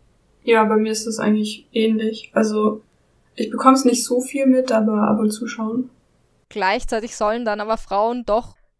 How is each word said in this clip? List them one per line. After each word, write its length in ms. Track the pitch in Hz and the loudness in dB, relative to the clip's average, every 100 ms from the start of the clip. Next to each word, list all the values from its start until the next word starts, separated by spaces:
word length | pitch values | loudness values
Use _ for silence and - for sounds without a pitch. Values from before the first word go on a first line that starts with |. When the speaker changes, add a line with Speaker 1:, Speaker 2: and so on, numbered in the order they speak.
| _ _ _ _ | _ _ _ _
Speaker 1:
Ja, 180 | - 226 | 2 4
bei 120 | 214 220 | 4 2
mir 160 | 220 | 0
ist 140 | 214 233 | -2 -4
es 120 | 214 | -2
eigentlich 500 | 214 214 214 - - | 0 0 0 -6 -6
ähnlich. 580 | 226 220 220 220 220 - | 0 0 0 -2 -6 -4
Also, 480 | - 214 214 214 214 - _ _ _ _ | -2 0 0 0 -2 -10 _ _ _ _
ich 140 | - 220 | -8 -6
bekomm's 380 | - 262 269 247 | 2 4 6 4
nicht 180 | 240 | 0
so 160 | - 247 | 0 -2
viel 240 | 247 277 | -2 0
mit, 280 | 269 254 254 | 2 4 2
aber 360 | 220 214 214 214 | 2 2 2 2
ab 100 | 214 | 2
und 100 | 214 | 0
zu 160 | 214 226 | -2 -8
schon. 420 | - 220 240 254 _ _ _ _ _ _ | -8 -6 -4 -6 _ _ _ _ _ _
Speaker 2:
Gleichzeitig 640 | 208 190 196 - 226 226 - | -4 -2 0 -2 -4 -6 -4
sollen 300 | 208 226 226 | -2 -2 -4
dann 140 | 208 | -4
aber 180 | 208 220 | -4 -6
Frauen 480 | - 196 220 247 233 | -4 -2 -2 -2 -2
doch, 300 | 208 - - _ | -2 -4 -14 _